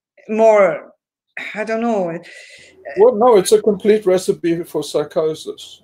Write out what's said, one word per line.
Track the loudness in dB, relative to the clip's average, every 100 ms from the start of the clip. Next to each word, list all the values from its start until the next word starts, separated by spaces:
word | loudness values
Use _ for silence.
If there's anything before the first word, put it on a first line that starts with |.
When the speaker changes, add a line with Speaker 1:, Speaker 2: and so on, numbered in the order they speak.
| _ _ -6
Speaker 1:
more, | 2 4 6 4 0 -10 _ _ _ _ -18 -12
I | -10
don't | -6 -4
know. | -2 -2 -4 -8 -14 -20 -20 -20 -20 _ -8 2
Speaker 2:
Well, | 2 4
no, | 4 4
it's | 4
a | 2
complete | 2 0 0 0 0
recipe | 0 -2 -4 -4 -4
for | -6 -8
psychosis. | -6 -6 -4 -4 -4 -6 -12 -16 -20 -20